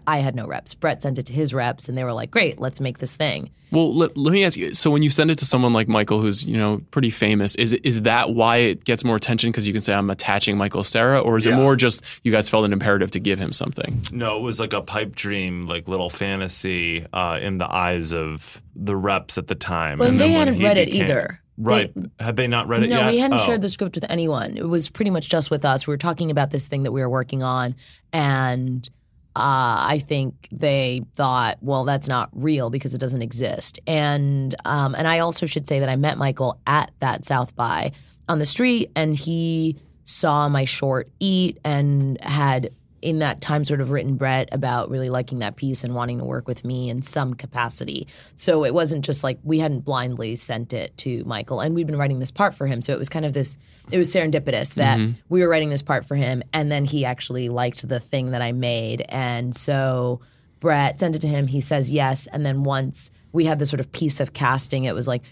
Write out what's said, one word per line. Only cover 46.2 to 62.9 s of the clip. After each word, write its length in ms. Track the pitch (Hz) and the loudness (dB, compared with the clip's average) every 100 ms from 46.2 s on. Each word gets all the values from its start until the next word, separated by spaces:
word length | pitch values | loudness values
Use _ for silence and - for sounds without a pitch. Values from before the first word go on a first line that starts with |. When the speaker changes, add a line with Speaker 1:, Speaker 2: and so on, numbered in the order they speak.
Speaker 1:
work 220 | 127 127 - | -6 -6 -6
with 160 | 123 | -8
me 240 | 120 127 123 | -6 -6 -4
in 120 | 123 | -4
some 320 | 131 151 135 | -2 -2 -2
capacity. 720 | 123 131 123 120 - - 139 - - - - | -4 -8 -4 -2 -4 -6 -8 -10 -18 -18 -4
So 280 | - 160 | 2 4
it 100 | 139 | 4
wasn't 300 | 156 160 156 | 2 2 0
just 200 | 139 139 | -2 0
like, 140 | 135 127 | -2 -4
we 160 | 147 156 | 0 0
hadn't 220 | 156 135 | 2 -2
blindly 560 | 143 131 123 120 113 117 | -2 -2 -2 -4 -6 -6
sent 360 | - 117 117 | -4 -6 -6
it 240 | 120 - - | -6 -8 -8
to 260 | 131 117 | -6 -6
Michael, 360 | - 110 - 123 | -6 -6 -4 -4
and 140 | 147 | -2
we'd 120 | 170 160 | -2 -2
been 120 | 147 | 0
writing 200 | 143 131 | -2 -2
this 120 | 131 | -4
part 240 | - 202 | 0 0
for 120 | - 139 | 0 -4
him. 160 | 120 | -2
So 100 | 120 | -2
it 60 | 143 | -4
was 100 | 135 | -4
kind 160 | 160 | -4
of 80 | 151 | -2
this, 260 | 139 127 - - - - | -2 -4 -6 -14 -20 -4
it 80 | 185 | 0
was 100 | 160 | 2
serendipitous 640 | 185 160 151 143 120 131 | 2 2 0 0 -2 -2
that 240 | - 139 123 | 2 2 4
Speaker 2:
Mm-hmm. 140 | 110 120 - | 2 -2 0
Speaker 1:
we 140 | 180 | 2
were 60 | 175 | 4
writing 220 | 160 151 | 2 2
this 120 | 143 | -2
part 220 | 143 139 - | -2 -2 0
for 100 | 143 | 0
him, 260 | 127 127 - | 0 -2 -4
and 180 | 156 147 | -2 0
then 140 | 147 | 0
he 200 | 139 147 | 0 0
actually 440 | 127 127 - 127 123 | -2 -4 -6 -4 -4
liked 400 | 120 123 - 123 | -2 -2 -4 -6
the 120 | 123 | -6
thing 320 | - 139 127 | -4 -4 -2
that 100 | 123 | -2
I 100 | 120 | -2
made. 520 | 123 123 117 113 113 - | -2 -2 -2 -2 -6 -6
And 460 | 135 123 120 123 | -4 -2 -2 -4
so 680 | 117 - 139 135 127 123 123 - _ _ - | -4 -2 0 0 0 -2 -4 -10 _ _ -2
Brett 400 | 165 143 139 - | 2 4 2 0
sent 160 | 175 156 | -2 0
it 40 | |
to 80 | 156 | 0
him, 180 | 147 139 | 0 0
he 140 | 139 | 0
says 300 | 131 147 127 | 0 0 0
yes, 360 | 147 135 135 - | 0 0 0 -4
and 180 | 156 | -4
then 200 | 143 135 | -2 0
once 460 | 139 135 135 | 0 0 -2